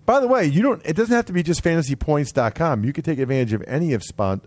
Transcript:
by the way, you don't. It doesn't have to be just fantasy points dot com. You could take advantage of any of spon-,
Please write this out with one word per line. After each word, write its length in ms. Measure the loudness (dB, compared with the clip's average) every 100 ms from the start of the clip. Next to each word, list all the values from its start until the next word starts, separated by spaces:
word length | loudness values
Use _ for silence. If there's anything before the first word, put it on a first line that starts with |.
| 2
by 160 | 2
the 80 | 4
way, 160 | 2 2
you 160 | 2
don't. 200 | 2 0 -2
It 100 | -2
doesn't 180 | 2
have 120 | 2 0
to 80 |
be 100 | -2
just 180 | -2 0
fantasy 360 | 0 0 0 -4
points 340 | 0 0 0
dot 240 | 0 -2 0
com. 300 | 0 0 -2
You 80 |
could 100 | -2
take 160 | -4 -2
advantage 320 | 0 0 0
of 120 | -2 -2
any 240 | -2 0
of 100 | -2
spon-, 400 | -4 -4 -2 -2